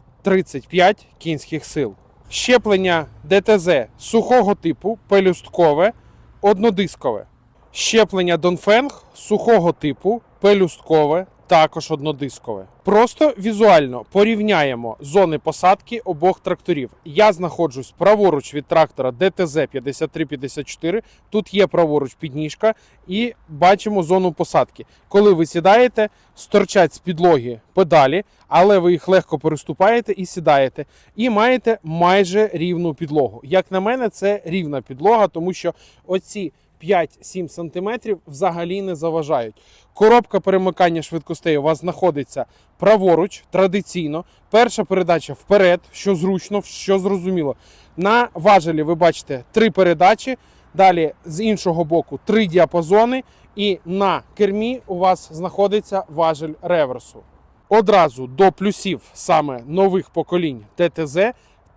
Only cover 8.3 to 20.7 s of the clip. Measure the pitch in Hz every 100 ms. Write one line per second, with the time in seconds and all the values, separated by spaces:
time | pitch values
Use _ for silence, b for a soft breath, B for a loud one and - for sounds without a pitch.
8.3 | 170 175 175 - 220 285 - _ - -
9.3 | 208 - 220 170 - 151 - 190 233 _
10.3 | _ 196 202 180 - - 160 147 165 190
11.3 | _ - 165 156 165 - 156 151 139 139
12.3 | - - 101 95 _ - 208 240 - 302
13.3 | 226 202 202 214 165 135 123 110 196 214
14.3 | 220 214 180 143 120 117 110 143 175 180
15.3 | 151 - - 180 196 - 233 190 156 180
16.3 | 180 190 175 - 151 123 _ 165 147 214
17.3 | 170 175 - 160 127 123 - 175 214 196
18.3 | 147 - 147 - 165 156 - 127 120 185
19.3 | - 170 151 135 135 123 131 160 160 151
20.3 | 143 131 151 139